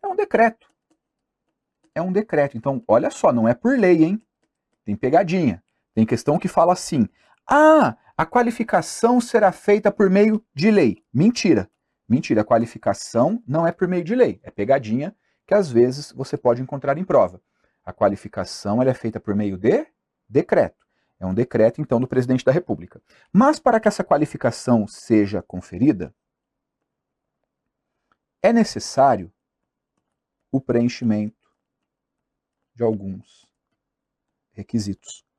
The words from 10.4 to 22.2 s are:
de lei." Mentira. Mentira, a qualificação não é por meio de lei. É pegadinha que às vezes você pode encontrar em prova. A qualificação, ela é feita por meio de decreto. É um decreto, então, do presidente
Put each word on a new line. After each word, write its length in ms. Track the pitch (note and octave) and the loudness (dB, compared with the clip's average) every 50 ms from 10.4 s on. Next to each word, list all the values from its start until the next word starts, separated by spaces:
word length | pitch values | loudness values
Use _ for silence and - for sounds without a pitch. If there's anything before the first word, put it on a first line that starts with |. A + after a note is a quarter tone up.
| _ _ _ | _ _ _
de 160 | C#3 D#3 A3 | 0 2 4
lei." 340 | A3 G3 C#3+ A2+ F#2+ _ _ _ - | 4 4 4 2 0 _ _ _ -2
Mentira. 580 | A#2+ E3 A3+ B3 - - G3+ D#3+ G2+ F#2+ _ _ _ _ _ _ _ _ _ | 2 2 2 2 2 2 2 2 2 0 _ _ _ _ _ _ _ _ _
Mentira, 320 | A2 C#3 - - B2+ G#2+ | -2 -2 0 0 0 0
a 40 | G#2+ | 2
qualificação 1000 | - B2 A2+ A#2 A2+ - A2 - A2 G2+ - - - - A#2 B2 E3 G#3+ A#3+ _ | 2 0 0 0 -2 -8 -8 -6 -6 -4 -4 -8 -6 -2 0 0 0 -2 -6 _
não 200 | - C3+ D#3+ E3+ | -6 -4 -2 -2
é 60 | E3 E3+ | -2 -2
por 140 | _ F#3+ | _ -4
meio 180 | F3+ F#3 F3+ E3+ | -2 -2 -4 -4
de 100 | D#3 A3+ | -4 0
lei. 260 | B3+ B3 D3 F#2+ F#2+ _ | 0 0 0 0 -8 _
É 80 | - | -20
pegadinha 640 | _ - G2+ A2+ C3+ C#3 A#2+ G#2+ A2 B2+ D3 F3+ - _ _ _ _ _ _ | _ -8 0 0 0 0 0 -4 -4 -4 -4 -8 -12 _ _ _ _ _ _
que 80 | _ F#3+ | _ 0
às 160 | G#3 G3 D3+ | 0 0 2
vezes 420 | A#2+ A#2 A#2+ B2+ B2+ C#3+ C#3+ - - | 2 2 2 2 2 -6 -12 -18 -14
você 240 | - C3+ - - | -14 -10 -10 -10
pode 260 | C#3 _ B2 A#2 A#2+ C3 | -2 _ 0 0 0 -4
encontrar 340 | B2+ - C3+ B2+ C#3 C#3 | -10 -10 -8 -6 -6 -4
em 80 | D#3 F#3 | -4 -4
prova. 360 | - - C3 G2+ F2+ F2+ F#2 _ _ _ _ _ _ _ _ _ | 0 2 2 2 2 -2 -12 _ _ _ _ _ _ _ _ _
A 80 | F2+ F2+ | -20 -4
qualificação, 880 | _ A2 G2+ G2+ G2 - G2+ - - F#2 - - - - G2+ G#2 A#2 | _ 0 0 0 -2 -10 -14 -10 -10 -10 -10 -10 -10 -6 -4 -2 0
ela 100 | C3 C3 | 0 0
é 40 | B2+ | -2
feita 240 | - - A2+ G#2+ G2 | -2 -6 -8 -8 -8
por 160 | - - G2+ | -6 -4 -4
meio 220 | G#2 G#2+ G2+ F#2+ | -2 -2 -4 -6
de 300 | F2+ F#2+ A#2+ F3+ C4 D#4+ _ _ _ _ _ _ _ _ _ | -2 0 0 0 0 -2 _ _ _ _ _ _ _ _ _
decreto. 580 | G#2 C#3 F3+ - - F3+ B2 E2+ _ _ _ _ _ _ _ _ _ _ | -2 -2 0 2 0 0 0 0 _ _ _ _ _ _ _ _ _ _
É 80 | F#2 | -8
um 80 | F#2 F#2 | -6 -2
decreto, 460 | G2+ A#2 - - A#2 G#2+ A2+ - - | -2 -4 -2 0 2 2 2 2 -2
então, 200 | D3+ - B2 A#2 | -6 -4 -2 -2
do 60 | B2+ | -2
presidente 380 | - - B2+ | -2 -2 -2